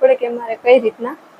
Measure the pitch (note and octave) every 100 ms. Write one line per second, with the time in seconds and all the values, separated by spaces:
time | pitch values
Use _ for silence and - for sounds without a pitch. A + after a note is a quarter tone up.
0 | C4 B3+ A#3+ A#3+ A#3 A3 B3 B3+ A3+ -
1 | A#3+ D#4 -